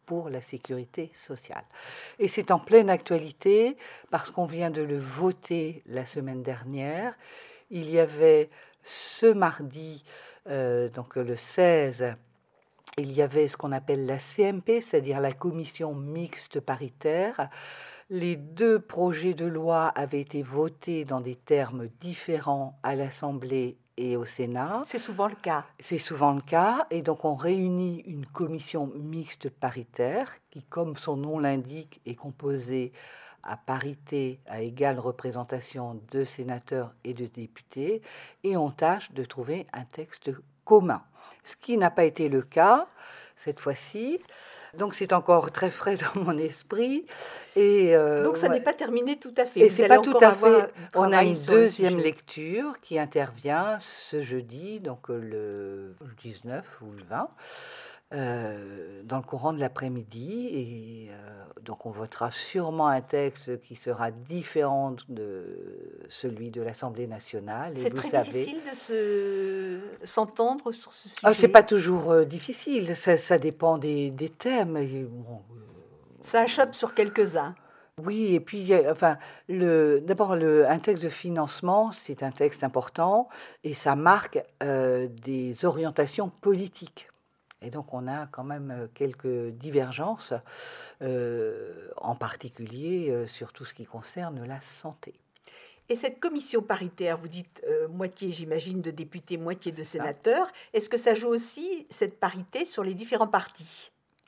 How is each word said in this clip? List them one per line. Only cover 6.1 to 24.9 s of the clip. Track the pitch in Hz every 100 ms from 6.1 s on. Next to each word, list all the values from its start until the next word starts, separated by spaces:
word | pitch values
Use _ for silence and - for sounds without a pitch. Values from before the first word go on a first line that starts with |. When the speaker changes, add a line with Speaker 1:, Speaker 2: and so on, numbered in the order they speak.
| 147 135 131
Speaker 1:
dernière. | 127 120 123 139 139 165 240 - - - - - _
Il | 180 156
y | 165
avait | 160 147 160 151 151 - - _
ce | - - - - 226
mardi, | 202 170 147 143 143 160 147 _ - - - -
euh, | 139 127 120 120
donc | 120 120 131
le | 123 120
seize, | - - 180 165 139 120 123 110 _ _ _ _ _ _ - -
il | 139
y | 135
avait | 143 147 147
ce | -
qu'on | 147
appelle | 135 139 139 131
la | 135
C | - -
M | 196 196
P, | 202 233
c'est-à-dire | 226 156 135 139
la | 139
commission | 135 180 165 151 - 160
mixte | 143 139 160 170 - - 143
paritaire. | 127 127 139 - 156 165 202 247 135 - - - - - -
Les | 185 175 160
deux | 147 165 226 214
projets | 214 175 180 156 180 165
de | 170
loi | 160 160 165 160
avaient | - 139 143
été | 143 147
votés | 131 139 160 156 - 160 139
dans | 131
des | 123 123
termes | - 147 127 127 117 117
différents | 175 170 - 160 147 139 135 -
à | 143 139
l'Assemblée | 139 - 147 135 127 131 123 - _ -
et | 123 120
au | 113
Sénat. | - 120 123 147 220
Speaker 2:
C'est | 294